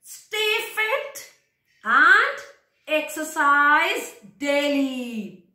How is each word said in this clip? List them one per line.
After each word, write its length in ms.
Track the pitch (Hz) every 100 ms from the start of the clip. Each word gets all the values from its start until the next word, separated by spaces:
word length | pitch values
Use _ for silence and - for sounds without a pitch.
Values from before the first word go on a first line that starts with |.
stay 540 | - - _ 427 427 440 453 -
fit 560 | 440 539 - - - _ _ _ _ _ 214
and 520 | 254 311 403 539 - - - _ _ -
exercise 1300 | 302 302 - 302 320 285 285 294 302 339 415 - - - _
daily. 1080 | 285 285 285 277 269 254 247 226 185 175 _